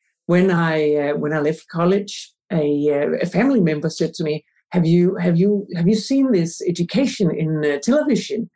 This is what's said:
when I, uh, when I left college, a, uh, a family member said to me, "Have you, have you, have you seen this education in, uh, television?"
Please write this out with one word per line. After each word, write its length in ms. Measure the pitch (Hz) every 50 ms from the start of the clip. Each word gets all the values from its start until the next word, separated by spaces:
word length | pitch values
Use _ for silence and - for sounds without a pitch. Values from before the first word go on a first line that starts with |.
| _ _ _ _ _
when 240 | - 175 175 185 190
I, 460 | 180 165 170 165 156 156 151 151 147
uh, 200 | 147 143 143 147
when 160 | 151 147 147
I 80 | 156 156
left 280 | 143 151 165 - - -
college, 640 | - 165 170 180 196 208 202 202 - - - - _ _ _ -
a, 380 | - 165 151 147 147 147 147 147
uh, 280 | 143 143 147 160 156 -
a 40 | -
family 340 | 170 - 180 240 277 277 226
member 280 | 180 165 156 151 147 160
said 220 | - - 165 156 -
to 100 | - 170
me, 200 | 151 151 156 - _ _ _ _ _
"Have 160 | - 180 165
you, 300 | 160 170 175 175 180 190
have 220 | 180 175 180 170 165
you, 280 | 185 208 208 196 - - -
have 120 | 170 170 185
you 60 | 220
seen 380 | 220 - - 269 277 269 262
this 280 | 226 175 165 165 - - -
education 640 | 175 175 175 175 170 - 220 277 214 - - 208 160 -
in, 300 | 151 160 156 156 151 151
uh, 140 | 147 143 143
television?" 720 | - 233 254 302 285 302 240 170 - - - - - - -